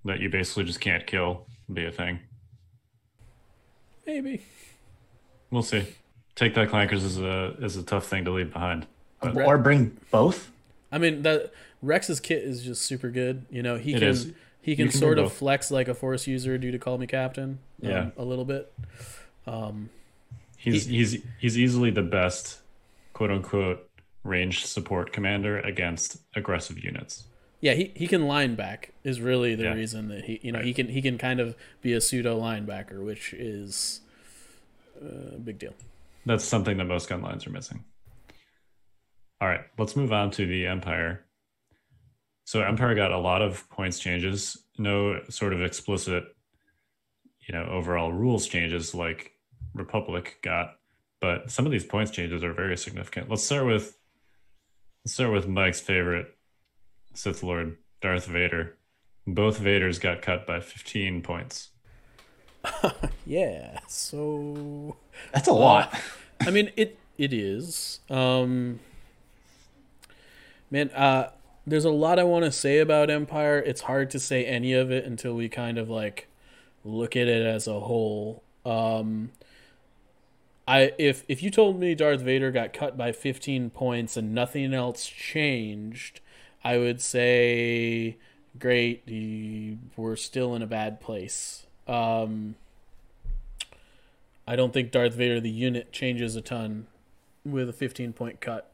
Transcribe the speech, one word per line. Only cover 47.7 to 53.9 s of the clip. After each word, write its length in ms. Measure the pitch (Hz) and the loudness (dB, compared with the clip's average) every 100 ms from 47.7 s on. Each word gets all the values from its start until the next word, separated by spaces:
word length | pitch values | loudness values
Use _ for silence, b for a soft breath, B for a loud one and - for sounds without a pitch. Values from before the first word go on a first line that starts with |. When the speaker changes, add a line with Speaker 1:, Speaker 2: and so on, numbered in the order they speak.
| 92 85 87 82 | -4 -2 0 0
Speaker 1:
rules 340 | 87 123 113 - | 0 2 2 0
changes 480 | 90 85 85 82 | 0 0 -2 -4
like 380 | 85 85 82 - _ _ _ - | -4 -4 -6 -12 _ _ _ -12
Republic 640 | - 90 107 - 87 - - | -10 -4 -4 -4 -6 -8 -10
got, 340 | - 87 80 - _ _ _ _ | -4 -2 -2 -10 _ _ _ _
but 300 | 92 87 - | -2 -2 -4
some 160 | - 143 | 0 2
of 60 | |
these 120 | 120 | 0
points 280 | - 101 107 | 0 -2 -2
changes 320 | - 85 85 | -2 -4 -4
are 80 | 85 | -4
very 240 | 82 95 87 | -2 -2 -2
significant. 520 | - 95 92 - 131 | -6 -10 -10 -10 -4
Let's 140 | 110 | -4
start 240 | - 143 127 | 0 0 2
with, 300 | 110 - | 2 0